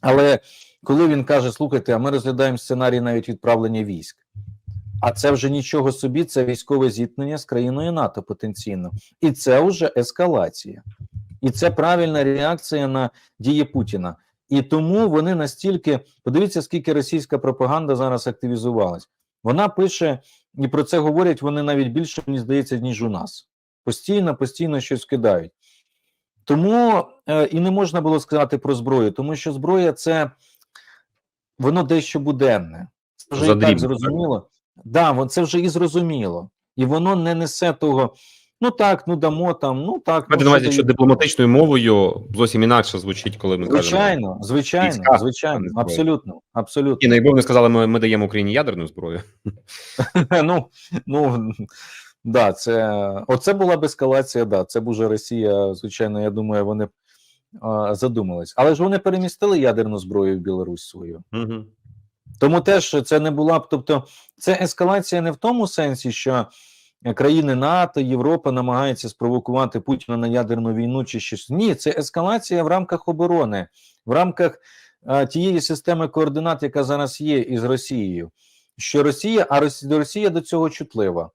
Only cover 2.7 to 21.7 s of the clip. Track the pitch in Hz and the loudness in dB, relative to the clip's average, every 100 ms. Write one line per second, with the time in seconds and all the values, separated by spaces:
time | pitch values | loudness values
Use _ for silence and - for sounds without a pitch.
2.7 | 127 127 123 120 117 113 110 120 117 113 | 0 2 0 0 -2 -4 -4 0 2 2
3.7 | 113 107 87 - - _ - - - - | -2 -4 -8 -12 -20 _ -18 -18 -18 -14
4.7 | - - - 123 - 143 139 135 143 131 | -14 -12 -4 -2 0 0 2 0 -2 -2
5.7 | 151 135 131 135 131 170 135 123 123 - | 0 0 -2 -4 -2 -2 0 -2 -4 -2
6.7 | 143 131 104 120 - 139 151 - 123 123 | 2 2 0 -6 -6 -8 -8 -4 -2 -2
7.7 | 135 160 170 - - - 98 110 98 - | -2 -4 -2 -4 -4 -10 -10 -10 -10 -10
8.7 | 98 90 101 _ _ 160 135 131 127 170 | -8 -8 -12 _ _ -2 0 2 4 4
9.7 | 180 160 - 120 - 180 139 87 - 101 | 0 -2 -2 -4 -2 0 0 -2 -6 -18
10.7 | 98 - - - - - - 135 - 175 | -18 -20 -20 -18 -16 -18 -6 -4 0 -2
11.7 | - 156 175 165 151 139 139 147 170 - | 0 2 2 2 0 0 0 -2 -4 -4
12.7 | 151 139 131 123 _ _ _ 110 151 139 | -4 -2 -2 -4 _ _ _ -2 0 0
13.7 | 135 101 101 90 85 _ _ _ 139 135 | -2 -4 -6 -8 -12 _ _ _ -2 0
14.7 | 156 160 196 220 156 160 180 143 - 190 | -2 0 2 2 2 0 -2 -4 -4 -4
15.7 | 180 156 135 - _ - 139 202 180 143 | -2 -2 -2 -4 _ -2 0 0 -2 -4
16.7 | 170 139 147 135 165 135 139 131 131 127 | -6 -2 -2 0 -4 -2 -2 -2 -2 0
17.7 | 156 156 131 131 123 127 120 123 120 117 | 0 0 0 0 -2 -4 -6 -6 -4 -2
18.7 | 117 92 85 - _ _ _ 113 143 208 | 0 -2 -4 -14 _ _ _ -2 0 0
19.7 | 202 190 - 160 131 _ _ _ - 135 | 2 -2 0 -2 -2 _ _ _ -6 -2
20.7 | 143 147 175 151 151 180 147 143 147 147 | -2 0 2 2 2 2 0 -2 -4 -2